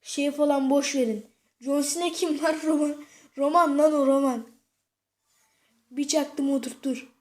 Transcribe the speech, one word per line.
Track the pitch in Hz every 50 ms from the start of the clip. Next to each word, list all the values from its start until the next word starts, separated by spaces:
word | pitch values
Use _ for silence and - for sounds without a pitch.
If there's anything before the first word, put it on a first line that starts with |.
Şey | _ - - 294 285 285
falan | 277 294 294 294 285 277 269 262
boş | 277 285 277 - -
verin. | 277 247 220 214 208 - - _ _ _ _ _ _
John | 233 269 277 285
Cena | 285 285 - 339 349 339
kim | 320 - 370 320 294 277 311
var | 311 311 311
<laughs> | 302
Roman? | 311 311 294 302 294 294 - - - - - - _ _
Roman | 269 277 294 311 349 339 302 277
lan | 285 302 311 302
o | 294 262
Roman. | 269 269 277 277 269 247 226 226 - _ _ _ _ _ _ _ _ _ _ _ _ _ _ _ _ _ _ _ _ _ _ _ _ _ _ _ _
Bir | 247 269 285
çaktım | 285 311 311 285 294 - - 277 277 277
oturttur. | 269 - 254 - - - 277 247 240 - - _ _